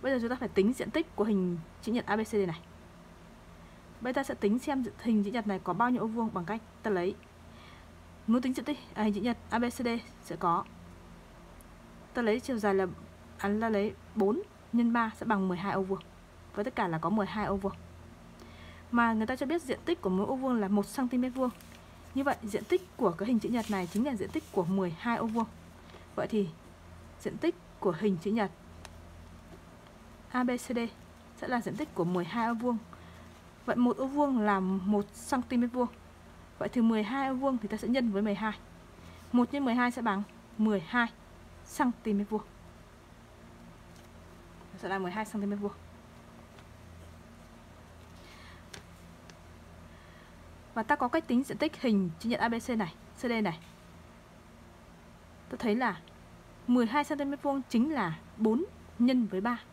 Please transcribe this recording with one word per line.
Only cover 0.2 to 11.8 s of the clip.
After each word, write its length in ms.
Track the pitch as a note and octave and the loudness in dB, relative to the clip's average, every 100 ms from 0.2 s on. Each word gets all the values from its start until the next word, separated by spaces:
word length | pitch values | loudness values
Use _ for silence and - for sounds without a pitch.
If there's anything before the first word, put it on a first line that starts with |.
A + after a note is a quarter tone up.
chúng 80 | A3+ | 0
ta 60 | B3+ | -2
phải 140 | A#3 | 0
tính 240 | - G3 | 4 4
diện 180 | C4 - | 2 -2
tích 240 | D#4 E4 - | -2 -2 0
của 80 | |
hình 340 | G#3 G3+ F3+ F3 D#3+ - | 2 4 2 -2 -8 -10
chữ 100 | - | -2
nhật 140 | A#3 - | -2 0
A 100 | G#3+ | 0
B 40 | |
C 80 | A3 | 2
D 80 | G#3+ | 0
này. 260 | F#3+ D#3+ - - - - - - - - - - - - - - | 0 -4 -12 -20 -20 -20 -20 -20 -20 -20 -20 -20 -20 -20 -20 -8
Bây 120 | A#3+ | -2
giờ 20 | C4 | -2
ta 80 | |
sẽ 100 | C4+ | -2
tính 260 | - G3+ A#3 | 0 2 2
xem 240 | - C4+ A#3 - | 2 0 -2 -2
hình 240 | A#3+ G#3+ | 2 4
chữ 80 | G3+ | 4
nhật 160 | A#3+ G#3 | 0 -2
này 120 | F#3+ | -2
có 100 | F3+ | -2
bao 160 | F3 A#3+ | 2 4
nhiêu 120 | B3 | 4
ô 60 | A3 | 0
vuông 260 | A3+ A3+ | 0 -2
bằng 120 | G3 E3+ | -2 -4
cách 160 | A3 - - | -6 -8 -8
ta 80 | A3 | -2
lấy, 240 | F#3 F3+ - - - - - - - - - - - - | 0 0 -2 -14 -20 -20 -20 -20 -20 -20 -20 -20 -10 2
muốn 140 | A#3+ | 2
tính 120 | B3+ | 4
diện 120 | C4 - | -2 -2
tích, 120 | D4 - | -6 -6
à, 100 | - | 0
hình 100 | G#3+ | 0
chữ 80 | G3+ | 2
nhật 160 | A#3 A#3 - | 0 -2 -2
A 100 | A3+ | 0
B 40 | |
C 120 | A#3+ - | 0 0
D 120 | A#3+ A#3 - - | -2 -2 -6 -18
sẽ 140 | - D#3+ | -10 0
có, 300 | F3+ E3+ - - - - - - - - - - - - | 2 2 0 -14 -18 -18 -20 -20 -20 -20 -20 -20 -20 -20